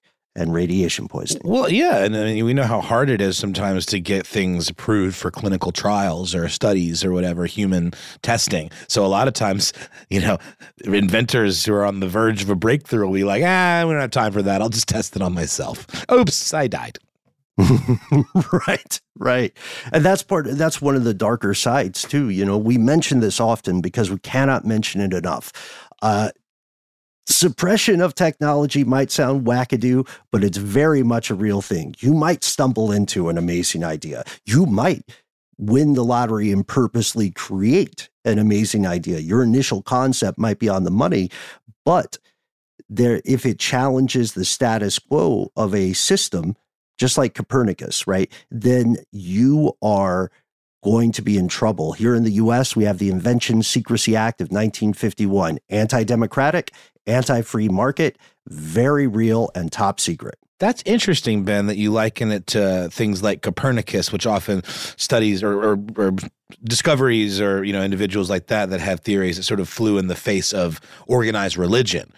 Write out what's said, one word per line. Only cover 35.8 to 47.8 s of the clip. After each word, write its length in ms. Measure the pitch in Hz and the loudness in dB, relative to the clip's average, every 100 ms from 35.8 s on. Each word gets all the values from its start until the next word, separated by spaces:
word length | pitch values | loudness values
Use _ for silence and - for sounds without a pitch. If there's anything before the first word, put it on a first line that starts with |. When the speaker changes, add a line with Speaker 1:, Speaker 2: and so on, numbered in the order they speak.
| 151 | 4
Speaker 1:
the 120 | 135 | 2
lottery 460 | 120 123 120 110 104 | 2 2 0 0 2
and 160 | 98 98 | 0 0
purposely 640 | 139 117 117 - 117 101 | 0 2 0 -2 0 -2
create 800 | - - 95 104 170 143 - - _ | -4 -8 -2 2 2 2 -6 -20 _
an 140 | 120 107 | 0 2
amazing 480 | 107 104 110 107 95 | 4 2 2 0 0
idea. 320 | 87 85 82 | -2 -4 -6
Your 240 | 80 113 | 0 2
initial 400 | 120 127 131 101 | 4 2 2 -4
concept 560 | - 127 131 123 101 - | -2 0 0 0 -2 -2
might 200 | 113 101 | -2 0
be 100 | 110 | 0
on 160 | 95 | 0
the 60 | 90 | 0
money, 400 | 95 170 135 92 - - - _ _ | 0 2 0 -2 -6 -18 -20 _ _
but 340 | - 175 - - _ _ _ _ _ _ - | 0 0 0 -10 _ _ _ _ _ _ -10
there, 320 | 107 120 113 | 0 2 2
if 220 | - 127 127 | 0 0 0
it 120 | - | -2
challenges 760 | - 127 135 131 131 131 113 | -2 0 0 2 2 0 -2
the 120 | - | -2
status 540 | 95 - 120 113 101 - | -4 0 0 0 -2 -4
quo 540 | - 147 165 107 95 - | -2 0 2 0 -2 -2
of 180 | 107 | 0
a 180 | 101 92 | 0 0
system, 640 | 92 - 196 - 90 82 110 _ _ _ - | 0 0 0 0 -4 -4 -8 _ _ _ -2
just 180 | 127 - | 0 2
like 160 | 127 | 0
Copernicus, 760 | - 104 131 113 87 | -2 -2 0 0 -2